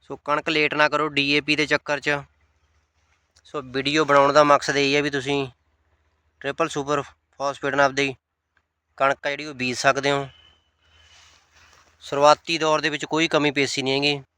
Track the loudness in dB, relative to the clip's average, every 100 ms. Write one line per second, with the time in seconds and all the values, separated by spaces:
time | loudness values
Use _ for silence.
0 | _ -16 -4 -4 0 0 0 2 0 0
1 | -4 -2 0 0 0 -2 0 -2 -2 -6
2 | -4 -6 -6 _ _ _ _ _ _ _
3 | _ _ _ _ -14 -12 -8 -6 -2 0
4 | 4 6 6 6 6 4 2 0 2 0
5 | 0 -4 -4 -4 -4 _ _ _ _ _
6 | _ _ _ _ -10 -4 -4 -2 -4 -4
7 | -4 _ _ _ -8 -4 -4 2 2 2
8 | -4 -4 _ _ _ _ _ _ _ -2
9 | 0 0 -6 -8 -10 -8 -6 0 0 0
10 | 0 -2 -4 _ _ _ _ _ _ _
11 | _ _ _ _ _ _ _ _ _ _
12 | -8 4 4 4 0 -4 0 0 -2 -6
13 | -4 -2 0 2 0 0 -2 -2 -2 0
14 | 0 -4 -8